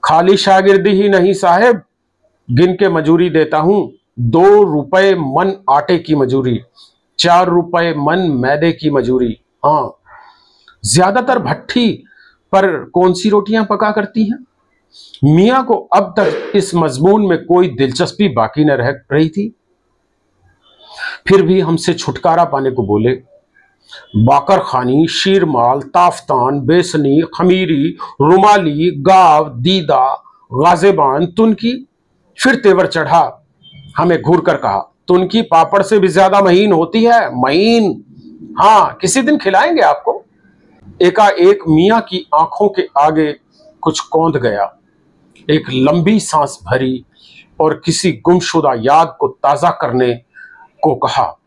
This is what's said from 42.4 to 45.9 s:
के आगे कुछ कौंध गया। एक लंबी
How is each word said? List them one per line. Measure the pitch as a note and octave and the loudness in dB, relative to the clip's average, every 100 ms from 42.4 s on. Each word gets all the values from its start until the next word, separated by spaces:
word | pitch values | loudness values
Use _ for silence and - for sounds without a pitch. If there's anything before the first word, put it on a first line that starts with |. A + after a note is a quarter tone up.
| E3 - G#3 | -2 0 -2
के | F#3+ - - | -2 -4 0
आगे | D3+ D#3 D3+ C#3+ _ _ _ _ | 0 0 -2 -6 _ _ _ _
कुछ | D#3 D3+ | -6 -6
कौंध | - D#3+ E3 D3 | -4 -2 0 -2
गया। | A#2+ G2+ G2+ _ _ _ _ _ _ _ - | -4 -4 -6 _ _ _ _ _ _ _ -4
एक | D#3 D#3 | -4 -2
लंबी | C3 C3 | -2 0